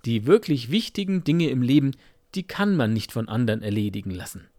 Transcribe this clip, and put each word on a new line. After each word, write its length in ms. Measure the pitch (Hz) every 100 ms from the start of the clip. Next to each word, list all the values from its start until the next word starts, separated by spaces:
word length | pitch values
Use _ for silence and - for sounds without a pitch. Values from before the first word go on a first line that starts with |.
| 117
Die 180 | 113
wirklich 460 | 113 214 214 143 117
wichtigen 540 | 196 226 - 196 190
Dinge 260 | 180 170 160
im 100 | 127
Leben, 320 | 123 147 139 131 - _ _
die 100 | 190
kann 320 | 180 - 202 180
man 180 | 110
nicht 180 | 110 -
von 160 | 117 113
anderen 320 | 113 120 110
erledigen 500 | 107 104 104 98 95
lassen. 360 | 92 - 90 -